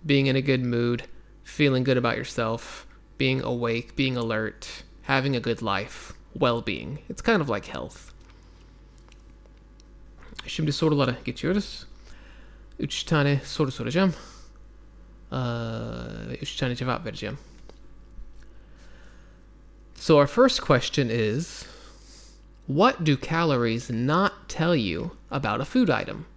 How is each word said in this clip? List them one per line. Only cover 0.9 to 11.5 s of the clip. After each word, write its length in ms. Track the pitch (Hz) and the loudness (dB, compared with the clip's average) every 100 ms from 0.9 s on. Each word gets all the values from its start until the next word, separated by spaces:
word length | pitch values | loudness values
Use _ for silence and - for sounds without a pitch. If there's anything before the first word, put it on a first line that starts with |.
| 120 - - - - | 0 -6 -16 -18 -20
feeling 420 | - - 147 127 | -18 2 4 4
good 120 | 127 127 | 4 4
about 220 | 120 117 | 2 -2
yourself, 680 | 120 - 113 117 - - - - - - | -4 -2 -2 -2 -8 -16 -16 -20 -20 0
being 240 | 135 131 | 2 2
awake, 520 | - 123 120 117 123 | 0 -2 0 -2 -4
being 220 | - 135 123 | -2 0 0
alert, 640 | 117 110 110 - - - - - | 0 -2 -2 -6 -14 -14 -16 -18
having 340 | - 139 135 127 | 0 0 2 0
a 40 | |
good 220 | 120 113 | -2 -2
life, 520 | 113 98 107 - - - - | 0 -2 -4 -12 -16 -18 -16
well-being. 640 | - 127 117 113 78 65 147 - | 0 2 2 -2 -6 -6 -10 -10
It's 140 | - | -4
kind 180 | - 220 | 2 2
of 60 | 135 | 2
like 160 | 104 - | -2 -4
health. 460 | - 60 - - - - - - - - - - - - - - - - - - - - - - - - - - | -8 -8 -12 -18 -20 -20 -20 -20 -20 -20 -20 -20 -20 -20 -20 -20 -20 -20 -20 -20 -20 -20 -20 -20 -20 -18 -14 -10
Şimdi 260 | - 156 | -4 -2
sorulara 420 | 139 160 147 127 123 | 2 2 4 2 -2
geçiyoruz. 600 | - - 151 | -6 -4 0